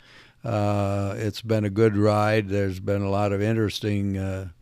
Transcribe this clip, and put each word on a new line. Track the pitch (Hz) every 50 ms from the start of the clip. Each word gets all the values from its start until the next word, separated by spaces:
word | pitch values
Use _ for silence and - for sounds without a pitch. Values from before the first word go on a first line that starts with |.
| - - - - - - _ _ -
uh, | 117 110 104 104 104 104 101 101 98 101 101 98 98 101
it's | 117 110 104 - -
been | - 110 113 107 104
a | 101
good | 95 107 113 110 101
ride. | 101 104 107 104 107 104 107 110 110 104 95
There's | 98 101 98 95 92 92
been | 98 104 98 101
a | 101 98
lot | 98 101 104 101 101
of | 98
interesting, | 104 110 113 113 110 95 - - - 104 104 101 101 101 95
uh, | 95 95 95 95 95 95 87 - -